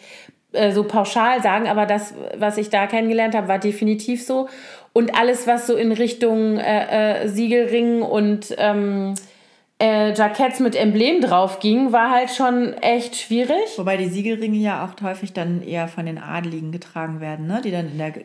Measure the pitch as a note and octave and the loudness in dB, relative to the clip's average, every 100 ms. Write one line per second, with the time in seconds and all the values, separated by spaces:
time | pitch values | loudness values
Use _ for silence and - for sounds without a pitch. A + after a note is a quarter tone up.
0 | - - - _ _ - G#3 G3 G#3 G#3+ | -20 -20 -20 _ _ 0 2 2 0 0
1 | G3 B3 A3+ B3+ G#3 G3 A3 G#3 G#3 G#3 | 0 2 2 4 2 2 0 0 2 0
2 | G#3 - - - G#3+ G#3+ G#3 G#3 G3+ A3+ | -4 -12 -10 -4 -2 -2 0 0 0 0
3 | A3+ A3+ A3+ A3 F#3+ F#3+ G#3 G#3 G#3+ G#3+ | 0 2 2 0 0 0 0 0 0 0
4 | G#3+ A#3+ - C4 C4 - - - - - | -2 -6 -2 -2 -4 -8 -20 -20 -2 0
5 | A#3 - A#3 B3 A#3 A#3+ A#3+ A3+ A3+ A3 | 2 2 2 2 2 0 2 0 2 2
6 | A#3 A#3 A#3 A3 A3 G#3+ - G#3+ - A3 | 0 0 0 2 2 0 0 0 0 0
7 | G#3+ G#3 G#3+ G3 A#3 A#3+ A#3+ A#3 A#3+ A#3 | 2 0 -2 -2 2 2 2 2 2 2
8 | A3+ G#3+ G#3 G#3 G#3 - G#3 G#3 G3+ G3+ | 0 2 2 0 -4 -2 0 2 0 -2
9 | G3 G3 - - _ _ _ - A3 G#3+ | -4 -6 -10 -20 _ _ _ 0 2 4
10 | G#3+ G#3 G#3 G#3+ C4 B3 B3+ - A3 G#3 | 2 4 2 2 0 2 0 2 2 4
11 | A#3+ F4 - F3+ F#3+ F#3+ G#3+ A3+ C4+ A#3 | 4 4 4 4 2 0 0 2 4 4
12 | A#3 B3 B3 - C4 B3 B3 - - A#3+ | 4 2 2 0 0 2 0 0 0 0
13 | A#3+ - - A3+ B3 D#4+ A4 - F#3+ F#3+ | -2 -8 -2 0 2 0 -2 -4 -2 -2
14 | F#3 F3+ G#3 A3 A3 G#3+ G#3+ F3+ F3+ F#3+ | -2 -2 -4 -2 -2 0 0 -2 -6 -8
15 | G3+ F#3+ G3 F#3+ E3+ F3 - E3+ E3 E3+ | -8 -6 -8 -6 -4 -4 -4 -6 -6 -6
16 | E3 D#3+ D3 E3 E3+ D#3+ D#3 E3+ - - | -8 -8 -8 -8 -6 -8 -8 -10 -12 -10
17 | D#3+ D#3+ D#3 D3+ D#3 G#3 B3+ F3 E3 D3 | -8 -8 -8 -8 -6 -4 -4 -4 -6 -6
18 | D#3 D3+ | -8 -8